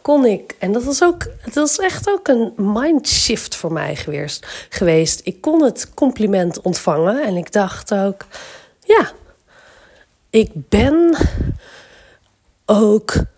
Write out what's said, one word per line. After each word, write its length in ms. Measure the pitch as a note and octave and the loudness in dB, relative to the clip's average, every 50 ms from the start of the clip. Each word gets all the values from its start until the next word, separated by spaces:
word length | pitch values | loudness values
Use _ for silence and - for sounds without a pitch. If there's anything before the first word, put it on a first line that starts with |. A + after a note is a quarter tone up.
kon 240 | _ - D4 C#4+ C4 | _ 2 2 4 4
ik, 300 | A#3 G3+ - - - - _ | 2 2 0 -6 -14 -12 _
en 120 | - F#3 | -4 -2
dat 120 | G#3 A#3+ A#3+ | -2 -2 -2
was 200 | C#4 C#4+ C4+ F4+ | -4 0 2 2
ook, 240 | F4 F4 F4 - - - | 2 2 0 -8 -12 -12
het 180 | - - A#3 - | -14 -14 -6 -2
was 240 | C#4+ D4+ C#4+ - - | -2 0 0 0 -2
echt 300 | F#4+ F#4 - - - G4+ | -2 -4 -4 -2 -2 -2
ook 180 | G4+ F#4+ - | -2 -2 0
een 260 | - C4+ A#3 A3+ A3+ A3+ | 0 2 2 0 -2 -2
mindshift 1000 | - G3+ G3+ G#3 A3 C4+ D#4+ E4 C#4 - - - - - - A3 - - - - | -4 -2 -2 0 0 0 2 0 0 0 0 -2 0 0 0 -2 -2 -2 -2 -4
voor 180 | - - E3 D#3+ | -4 -4 -4 -6
mij 220 | D3+ D3+ D3 D3 | -4 -6 -6 -8
geweest, 520 | C#3+ - - D3 C#3+ D3 D3+ - - - - - - - _ | -8 -8 -8 -8 -8 -8 -8 -10 -14 -14 -14 -16 -16 -16 _
geweest. 520 | - - G3 E3+ D#3+ D#3+ D#3+ D#3+ - - - | -6 0 2 4 4 4 2 2 -2 -4 -6
Ik 180 | G3 F#3+ - | -10 -10 -4
kon 220 | - D#4 D#4 E4 D4+ | -2 0 2 4 4
het 300 | A#3+ - - - - - | 2 0 -2 -8 -8 -2
compliment 680 | - D4 C4 C4 - G#3+ G3+ G3 F#3+ F3+ F3 D#3+ G#3 | 0 0 0 0 0 0 0 2 0 0 -2 -4 -4
ontvangen 640 | - F#3+ E3+ - - F#3 D#3 D3+ E3 F#3 A3 C#4 D4 | -4 -4 -4 -2 -2 0 0 2 2 0 0 0 -2
en 100 | - F#3 | -2 -2
ik 160 | F3 E3+ - | -4 -6 -2
dacht 420 | - G#3 G3 F#3 - - - - G#3 | 0 0 0 0 -4 -10 -6 -4 -2
ook: 320 | G3 G3 G3+ G3 - - _ - - - - - - - _ _ _ | -2 -2 -2 -4 -6 -16 _ -20 -20 -20 -20 -20 -20 -20 _ _ _
"Ja, 320 | _ - G#4+ G#4+ - - - - - - _ _ _ _ _ _ _ - - _ _ _ _ _ _ _ _ _ _ _ | _ 4 4 4 4 0 -8 -18 -20 -20 _ _ _ _ _ _ _ -20 -20 _ _ _ _ _ _ _ _ _ _ _
ik 200 | - A3+ G#3+ - - | 2 2 2 2 -4
ben 640 | D#3 C3+ _ - G3+ A#3 C4+ D4+ E4 E4+ E4+ D#4+ - - - - - - - - - - - - - - _ - - _ _ _ _ _ _ _ _ _ _ _ _ _ | -12 -4 _ 2 2 4 4 4 4 4 4 4 2 0 0 0 -2 -4 -4 -6 -8 -12 -20 -20 -20 -20 _ -20 -20 _ _ _ _ _ _ _ _ _ _ _ _ _
ook 500 | - G#3 G#3 A3+ G#3 G#3 A3 G#3+ - - - - - _ | 2 2 4 4 4 4 2 0 -2 -2 -2 -4 -4 _